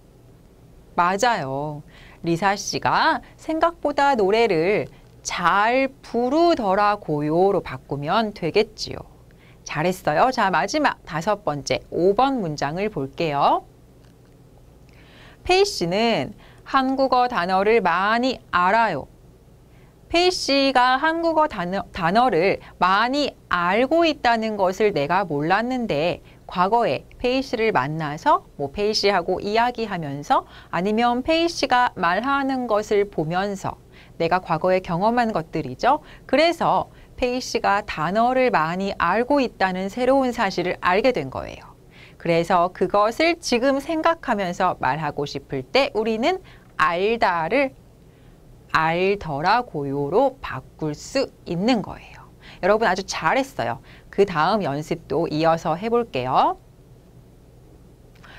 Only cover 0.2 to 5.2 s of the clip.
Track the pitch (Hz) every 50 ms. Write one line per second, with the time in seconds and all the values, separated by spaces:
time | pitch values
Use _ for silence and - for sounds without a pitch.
0.2 | - - - - - - - - - - - - - - - 185 175 180 190 202
1.2 | 254 240 226 190 143 131 135 139 147 151 147 147 - - - - - - - -
2.2 | - 170 165 165 208 196 202 202 - - - - - 127 151 190 254 320 302 -
3.2 | - - - - - - 311 320 330 339 339 - - 294 285 - 277 285 277 214
4.2 | 196 185 214 226 233 214 180 156 165 190 214 170 127 - - - - - - -